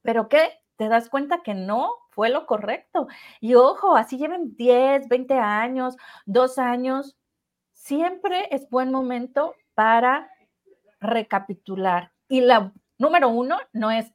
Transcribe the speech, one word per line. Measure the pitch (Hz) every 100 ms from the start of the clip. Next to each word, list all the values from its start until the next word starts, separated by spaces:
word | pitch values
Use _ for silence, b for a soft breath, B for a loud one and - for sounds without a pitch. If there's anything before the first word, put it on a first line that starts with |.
¿Pero | 247 226 220
qué? | 285 320 - _ _
Te | 214
das | 226 233
cuenta | 277 285 349
que | 339
no | 196 185 214 339 480 _
fue | - 220
lo | 277 302
correcto. | 214 208 262 _ 359 262 B B B
Y | 220
ojo, | 247 262 381 392 285
así | - 262
lleven | 302 349 302 -
diez, | 240 247 262 277 269
veinte | 247 254
años, | 269 208 208 233 262 254 254 B B -
dos | 202 254 254
años, | 247 247 254 262 277 _ _ _ _ _ _
siempre | _ - 277 339 370 403 359 403
es | 277 277
buen | 247 262
momento | 262 254 247 254 277 320 - _
para | - 220 233 247 277 320 _ _ _ _ _ _ _
recapitular. | 208 233 220 202 196 190 - 190 190 175 175 _ _
Y | 262
la | 247 233 196 _ _ _
número | 277 339 262
uno | 226 254 359 -
no | 226 220
es | 226 220